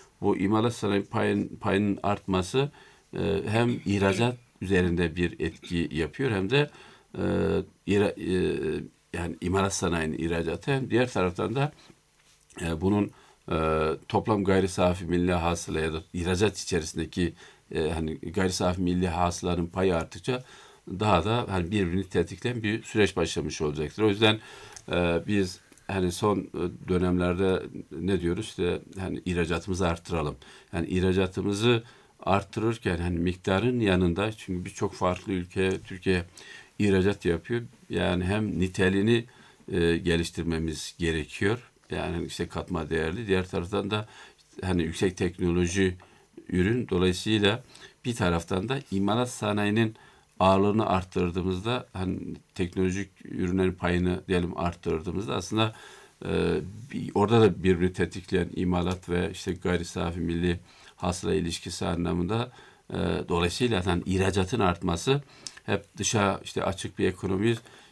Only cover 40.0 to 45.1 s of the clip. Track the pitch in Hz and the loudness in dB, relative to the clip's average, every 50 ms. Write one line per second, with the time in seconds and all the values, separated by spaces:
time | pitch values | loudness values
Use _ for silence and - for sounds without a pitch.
40 | - 85 82 85 85 85 - - 82 82 82 80 82 80 78 76 - - - - | 2 2 2 2 0 -2 -4 -4 -4 -2 -2 -2 -2 -4 -4 -6 -10 -12 -8 -4
41 | 85 82 80 80 73 - - - 98 98 113 123 - - _ _ _ - - 85 | -2 0 0 -2 -4 -6 -6 -2 -2 0 0 -2 -6 -12 _ _ _ -10 -8 -6
42 | 80 82 85 85 80 73 - - 87 87 - 85 76 - 92 82 80 76 80 82 | -4 -4 -4 -4 -6 -6 -6 -6 -8 -6 -6 -8 -6 -4 -4 -4 -4 -2 -2 -2
43 | 80 - 85 110 120 101 92 92 92 90 - 90 87 90 101 101 98 101 104 107 | -2 -2 -4 -4 -2 0 0 0 0 0 -4 -6 -4 -4 -4 -4 -2 -2 -2 -4
44 | 107 - - - - - - _ _ _ - - - 92 90 87 82 80 85 - | -4 -6 -12 -20 -20 -20 -20 _ _ _ -14 -8 -4 -2 0 0 0 -2 -2 0
45 | 107 95 | 0 0